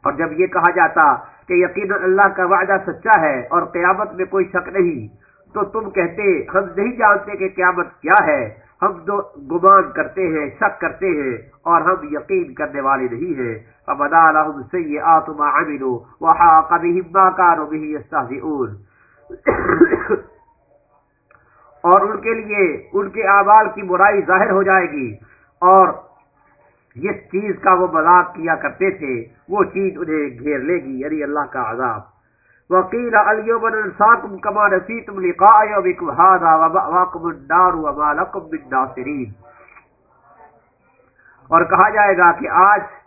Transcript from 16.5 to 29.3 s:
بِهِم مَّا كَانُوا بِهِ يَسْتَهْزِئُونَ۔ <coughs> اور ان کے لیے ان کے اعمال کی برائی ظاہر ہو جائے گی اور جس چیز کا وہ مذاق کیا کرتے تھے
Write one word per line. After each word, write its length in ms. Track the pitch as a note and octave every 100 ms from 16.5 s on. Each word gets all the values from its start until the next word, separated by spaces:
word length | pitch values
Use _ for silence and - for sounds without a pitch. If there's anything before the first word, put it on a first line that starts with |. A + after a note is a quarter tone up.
| D#3+ D#3+
بِهِم 380 | E3+ F3 F3 E3+
مَّا 180 | F#3 F#3
كَانُوا 380 | F#3 F3 D#3+ D3
بِهِ 180 | D#3 D#3
يَسْتَهْزِئُونَ۔ 840 | D3+ - D#3 B2 C#3 D#3 D3 A#2 G2+ _ _ _ _ _
<coughs> 1080 | - - - - D#3+ E3+ - - - - _ _ _ _ _ _ _ _ _ _ _ _ _ _ _
اور 180 | E3+ G3
ان 200 | G3+ A3
کے 120 | A3+
لیے 560 | A3+ G#3+ G#3 F3+ C#3 -
ان 160 | G3 G3
کے 140 | A3
اعمال 440 | G3 G3+ G3 G#3+ G#3+ G#3
کی 60 |
برائی 400 | F#3+ F3+ G3 G3+ F3
ظاہر 240 | F#3 G3+
ہو 120 | F#3+
جائے 280 | F#3+ F#3+ F3
گی 240 | D3 B2 G#2 _ _ _ _
اور 260 | F#3 F#3+ F#3 - - _ _ _ _ _ _ _ _ A#2
جس 200 | F#3 - _
چیز 240 | F#3+ G#3 E3
کا 120 | G3
وہ 140 | F3+ F3+
مذاق 420 | D#3+ D#3+ F3 - -
کیا 200 | E3 D#3
کرتے 360 | C#3+ - F#3+
تھے 340 | F#3 C#3+ A#2+ A2+